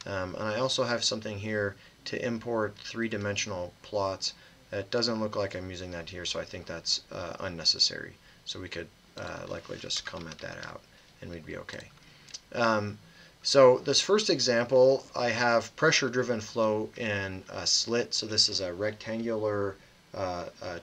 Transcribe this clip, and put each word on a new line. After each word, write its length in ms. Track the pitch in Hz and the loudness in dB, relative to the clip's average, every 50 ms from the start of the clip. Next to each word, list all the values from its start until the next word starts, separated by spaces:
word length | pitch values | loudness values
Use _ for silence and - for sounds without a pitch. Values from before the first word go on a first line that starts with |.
| - | -8
Um, 280 | - 101 95 92 92 - | -6 -4 -4 -4 -4 -6
and 100 | - 107 | -4 -4
I 140 | 107 104 117 | -2 -2 0
also 240 | 131 131 - - | 0 0 0 0
have 220 | 123 120 120 110 - | 0 0 0 0 0
something 340 | - 123 110 110 110 104 98 | -2 -2 -2 -6 -8 -8 -6
here 380 | 104 110 110 104 101 98 98 - - - - - - | -6 -2 0 0 0 -2 -4 -8 -20 -20 -20 -14 -10
to 180 | - 113 - - | -8 -6 -4 -4
import 520 | 123 117 110 110 120 117 110 107 101 104 - | -4 -4 -4 -4 -2 -2 0 0 -2 -4 -8
three-dimensional 920 | - - - 117 113 110 110 101 101 101 98 92 - 107 98 90 87 87 - - | -12 -10 -6 -4 -4 -2 -2 -2 -2 -2 -2 -2 -4 -4 -4 -6 -6 -8 -10 -16
plots. 520 | - - 104 101 98 95 95 92 - - - - - - - - - - | -12 -4 -2 0 0 0 -2 -4 -6 -8 -8 -10 -20 -20 -20 -20 -14 -8
It 180 | 107 101 98 - | -6 -6 -6 -2
doesn't 300 | - 120 113 120 113 110 | -2 -2 0 0 0 -2
look 160 | 107 107 - | -2 -2 -2
like 180 | 107 101 98 - | -4 -4 -4 -4
I'm 160 | 92 92 92 | -8 -8 -8
using 220 | 92 87 92 90 | -8 -8 -8 -8
that 180 | 87 85 82 - | -8 -10 -10 -10
here, 140 | 90 87 87 | -10 -8 -6
so 160 | - - 85 | -6 -6 -6
I 40 | 85 | -8
think 220 | - - 92 85 | -8 -10 -12 -10
that's, 360 | - 87 85 - - - - - - | -10 -10 -8 -2 -2 -2 -2 -4 -8
uh, 240 | - 98 90 82 - - | -10 -8 -8 -8 -8 -6
unnecessary. 760 | - 92 85 82 78 - - - - - - - - - 90 - - - - - - | -6 -6 -6 -2 0 0 2 2 2 0 0 -4 -10 -10 -14 -18 -20 -20 -20 -18 -12
So 140 | - - 98 | -12 -10 -10
we 100 | 95 87 | -10 -10
could, 200 | - 85 82 - - - - - - | -8 -10 -10 -12 -14 -20 -20 -18 -12
uh, 300 | - 95 85 85 85 87 | -10 -10 -8 -8 -10 -8
likely 300 | 90 90 85 - - 90 90 | -8 -10 -10 -8 -10 -12 -10
just 260 | - - - - - | -6 -6 -6 -6 -6
comment 340 | - - 87 85 80 78 - | -8 -10 -10 -10 -10 -12 -12
that 260 | - 50 50 50 50 | -10 -12 -10 -10 -12
out, 140 | 50 - - - - - - - - - - | -12 -12 -14 -18 -20 -20 -20 -20 -20 -20 -16
and 100 | - 90 | -12 -12
we'd 140 | 87 82 76 | -12 -12 -10
be 120 | - 85 87 | -10 -10 -10
okay. 320 | - - - - - - - - - - - - - - - - _ - - | -10 -10 -12 -12 -14 -16 -20 -20 -20 -20 -20 -20 -20 -16 -16 -18 _ -8 0
Um, 440 | 120 117 113 110 107 104 104 104 104 - - - - - - - - | 2 4 4 4 2 0 -2 -6 -10 -16 -20 -20 -20 -20 -20 -16 -6
so 360 | - - - 143 131 127 127 - | -2 6 8 10 12 10 10 8
this 220 | - 143 135 - | 2 2 2 2
first 300 | - - 202 214 214 - | 4 4 4 4 4 2
example, 720 | 170 131 120 123 117 117 123 120 131 127 127 131 135 - - - - | 2 2 2 2 4 2 4 6 8 10 10 10 8 6 0 -4 -4
I 140 | - 123 120 | 0 0 0
have 440 | 110 117 123 120 117 113 107 - - | 2 2 4 4 4 4 2 0 -2
pressure-driven 640 | - 151 156 147 - 135 123 117 127 120 120 120 110 | 4 4 6 6 4 2 2 2 0 0 0 0 -2
flow 480 | 104 - - 117 110 110 107 107 110 107 - | -4 -4 0 2 2 4 2 0 -2 -4 -6
in 460 | - 120 107 101 98 98 95 92 95 - - | -6 -2 -2 -2 -2 -2 -4 -6 -8 -10 -10
a 160 | 95 95 87 | -8 -4 0
slit. 480 | - - - - 113 117 120 110 - - | 2 2 2 2 2 0 0 0 0 -2
So 120 | - - | -4 -4
this 220 | 104 107 95 - - | -2 2 2 2 4
is 120 | 98 92 | 2 0
a 120 | 92 90 | -4 -4
rectangular, 1000 | 87 92 104 107 107 - - 113 113 113 113 117 113 107 107 107 104 101 101 98 95 - - - - - _ - - | -4 -2 -4 -4 -4 -6 -8 -8 -6 -4 -4 -2 -2 0 0 0 0 0 -2 -4 -4 -8 -18 -20 -20 -20 _ -14 -8
uh, 300 | - 95 90 90 87 82 - - - | -6 -4 -4 -4 -6 -8 -10 -12 -12
uh, 160 | - 92 87 85 | -10 -10 -10 -8